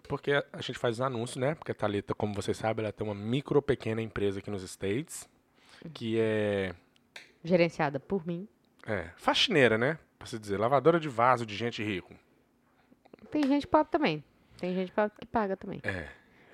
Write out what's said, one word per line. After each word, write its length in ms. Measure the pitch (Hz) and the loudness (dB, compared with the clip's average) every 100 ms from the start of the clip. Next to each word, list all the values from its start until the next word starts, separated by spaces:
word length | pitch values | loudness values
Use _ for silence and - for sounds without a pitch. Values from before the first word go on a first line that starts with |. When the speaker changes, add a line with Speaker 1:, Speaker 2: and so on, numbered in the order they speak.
| - | -10
Speaker 1:
porque 240 | 139 - | -6 0
a 280 | 143 - 165 | 0 0 -6
gente 160 | - 123 | -10 -2
faz 180 | 123 113 | -2 0
os 40 | |
anúncios, 360 | 135 120 123 - | -2 -2 -4 -2
né? 180 | 127 | -2
Porque 160 | 160 - | -2 -6
a 40 | |
Thalita, 400 | 110 107 101 - | -2 -2 0 -4
como 200 | 110 107 | -2 -2
vocês 220 | 104 98 98 | -2 -2 -2
sabem, 280 | 110 113 | -2 -2
ela 80 | 107 | -4
tem 140 | - 107 | -4 -6
uma 80 | |
micro, 480 | 101 107 127 - 143 | -6 -2 -2 0 0
pequena 400 | - 127 117 110 | 0 -2 -2 -4
empresa 380 | 113 - 101 98 | -4 -2 -2 -2
aqui 100 | 98 | -6
nos 120 | 101 | -8
States, 640 | 92 - 98 110 165 - - _ _ _ - - 170 | -8 -6 -4 -4 -6 -12 -16 _ _ _ -20 -20 -16
que 240 | 147 117 113 | -10 -2 0
é 560 | 110 110 104 101 95 87 _ _ _ - - _ | 2 2 2 0 -2 -6 _ _ _ -20 -20 _
Speaker 2:
Gerenciada 560 | 165 180 170 - 151 143 | 0 2 2 0 -2 -2
por 280 | - 196 160 | -4 -4 -4
mim. 200 | 170 202 _ _ _ - | -8 -10 _ _ _ -6
Speaker 1:
É, 220 | 104 85 - | -6 -6 -4
faxineira, 640 | - 294 - 175 120 110 | 0 2 4 6 6 6
né? 200 | 127 160 _ - | 2 -2 _ -20
Pra 80 | - | -12
se 100 | 113 | -10
dizer, 200 | 101 98 | -4 0
lavadora 400 | 113 139 131 170 | 4 4 6 4
de 80 | 156 | 2
vaso 380 | 113 120 123 117 | 4 6 4 2
de 100 | 101 | -4
gente 260 | 117 113 | -4 -4
rico. 300 | 104 95 - 73 _ _ _ _ _ _ _ _ _ - - | -4 -4 -6 -16 _ _ _ _ _ _ _ _ _ -20 -6
Speaker 2:
Tem 120 | 302 277 | 0 2
gente 200 | 285 - | 2 4
pobre 220 | 311 302 | 2 4
também. 340 | 330 269 151 - _ _ - | 2 0 0 -6 _ _ -10
Tem 160 | 180 | -4
gente 180 | 185 180 | -4 -2
pobre 200 | - 214 - | -2 -2 -4
que 80 | - | -6
paga 300 | 240 202 190 | -2 -2 -4
também. 240 | 196 - | -8 -8
Speaker 1:
É, 200 | 104 95 73 - _ _ - | -6 -6 -8 -14 _ _ -20